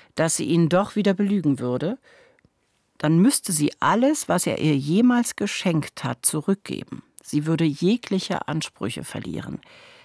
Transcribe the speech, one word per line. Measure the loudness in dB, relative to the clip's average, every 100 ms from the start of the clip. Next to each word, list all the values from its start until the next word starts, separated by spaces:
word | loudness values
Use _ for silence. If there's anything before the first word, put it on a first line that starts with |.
| -10 -2
dass | 0 0
sie |
ihn | 0 2 4
doch | 2 0 0
wieder | 0
belügen | 2 0 0 0 0
würde. | -2 -2 -4 -6 _ _ _ _ _ _ _ _ _ -4
Dann | 2 4
müsste | 4 2 0
sie | 0 0 0
alles, | 0 4 2 2 0
was | 0 0
er | 0
ihr | 2 2
jemals | 2 4 4 4 0 -2
geschenkt | -6 -4 -2 -2 -2 -6
hat, | -8 -4
zurückgeben. | -2 -2 -2 -4 -4 -10 -10 -14 -16 _
Sie | -6 -4 0
würde | 0
jegliche | 0 0 0 0 -2 -4 -2 -6 -4
Ansprüche | -6 -6 -8 -8 -8
verlieren. | -10 -10 -10 -10 -10 -12 -14 -20 -20 -20